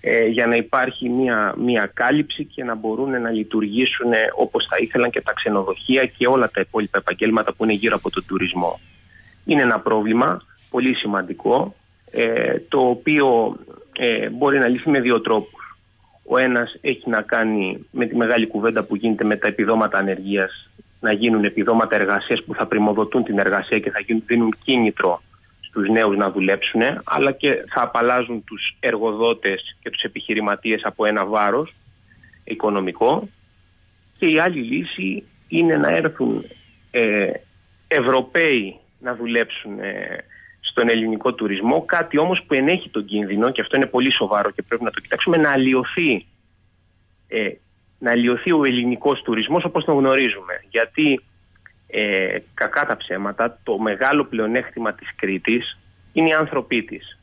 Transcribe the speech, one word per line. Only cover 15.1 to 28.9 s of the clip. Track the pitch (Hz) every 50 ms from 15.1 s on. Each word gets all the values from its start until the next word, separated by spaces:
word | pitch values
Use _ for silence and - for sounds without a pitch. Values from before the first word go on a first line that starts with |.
| 120 110
τρόπους. | - - 113 107 101 - - - - - - _ _ _ _ _ _ _ _ _ _
Ο | - 127 127
ένας | 131 127 123 120 120 117 - -
έχει | - - 131 120 - 127
να | 117 107
κάνει | 107 - 117 117 113 110 107 104 98 92 92 - - _
με | - 131 120
τη | 110 -
μεγάλη | 120 117 110 120 117 110
κουβέντα | 110 - 107 104 117 113 113
που | 98 - 107
γίνεται | 101 113 113 110 104 113
με | 107 107
τα | 101 - 107
επιδόματα | 98 - 104 101 113 110 110 104 - 98
ανεργίας, | 98 98 95 92 95 98 101 101 95 92 - - - _ _ - - _ _ _
να | - 113
γίνουν | 107 101 113 117 113 107 104
επιδόματα | 101 - - 98 117 117 113 113 - 113
εργασίας | 104 101 95 104 98 - - 120 110 -
που | - 104
θα | - 120
πρημοδοτούν | 98 - 107 107 107 104 104 107 104 - 131 113
την | - 104 101
εργασία | 98 95 98 98 92 - 117 107
και | - 104
θα | - 107 101
γίνουν, | - 117 110 110
δίνουν | - 120 117 113 110 107 - -
κίνητρο | - 135 123 113 107 98 - - 90 87 85 - _ _ _ _ _ _ _
στους | - - - 113 101 98
νέους | 113 117 113 107 101
να | 101 104 98
δουλέψουνε, | 90 101 95 95 98 98 - - - 113 117 135 156 - -
αλλά | - - 76 139 139
και | 135 - - 143 131 - - - -
θα | 127
απαλλάζουν | 120 117 - 120 117 120 123 127 123 117 120 110 98
τους | - 110 104 - - - _
εργοδότες | - 127